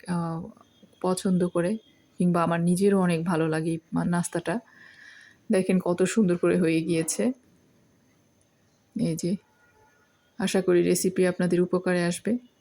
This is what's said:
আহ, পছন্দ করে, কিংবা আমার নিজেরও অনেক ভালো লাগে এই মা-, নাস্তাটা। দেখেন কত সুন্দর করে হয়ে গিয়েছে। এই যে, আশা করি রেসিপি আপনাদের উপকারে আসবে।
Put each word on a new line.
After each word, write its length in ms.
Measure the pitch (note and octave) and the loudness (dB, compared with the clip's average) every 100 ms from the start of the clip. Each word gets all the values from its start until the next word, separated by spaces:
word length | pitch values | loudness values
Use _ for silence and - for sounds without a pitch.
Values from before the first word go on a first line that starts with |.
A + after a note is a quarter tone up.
| - | -6
আহ, 380 | F3 E3+ E3 G#3+ - _ _ - _ | -4 -4 -6 -10 -16 _ _ -20 _
পছন্দ 460 | F#3 F3+ G3 F3+ F3+ | -2 0 0 2 0
করে, 280 | E3+ F3 A3 - _ _ - | 0 -2 -4 -8 _ _ -2
কিংবা 240 | F3+ F3 | 0 2
আমার 180 | E3+ E3+ | 0 0
নিজেরও 400 | E3+ F3+ G3+ G3 | 2 2 4 4
অনেক 240 | F3+ E3 | 2 0
ভালো 240 | E3+ D#3+ D#3+ | 0 0 0
লাগে 220 | D#3+ E3 | 0 -2
এই 80 | E3 - | -4 -4
মা-, 120 | E3+ | -4
নাস্তাটা। 560 | E3+ E3+ E3+ - E3 G#3+ - - - - - - - _ - | 0 -2 -2 -4 -4 -6 -8 -20 -20 -20 -20 -20 -20 _ -2
দেখেন 260 | F#3+ F#3 F#3 | 0 2 0
কত 220 | F3+ F3+ | 0 0
সুন্দর 340 | F#3 - F#3 F3 | 0 2 2 2
করে 240 | F3 F3+ | 2 2
হয়ে 220 | E3 E3 | 2 0
গিয়েছে। 500 | E3 D#3+ D#3+ - A3 - _ _ _ _ _ _ _ _ _ _ _ _ _ _ _ - | 0 -2 -2 -2 -2 -4 _ _ _ _ _ _ _ _ _ _ _ _ _ _ _ -6
এই 160 | E3 D#3+ | -4 -2
যে, 200 | E3+ F#3+ _ _ _ _ _ _ _ _ _ - | -4 -6 _ _ _ _ _ _ _ _ _ -6
আশা 240 | F#3+ G3 | -2 0
করি 200 | F#3 F3 | 2 2
রেসিপি 440 | F3 F3+ F#3 F#3 F3+ | 2 0 0 0 0
আপনাদের 340 | F3+ F3+ F3 | 0 0 2
উপকারে 440 | F3+ F3+ F#3 F3+ | 2 0 0 0
আসবে। 320 | E3+ F3 G3 B3 - _ | 0 -2 -4 -4 -6 _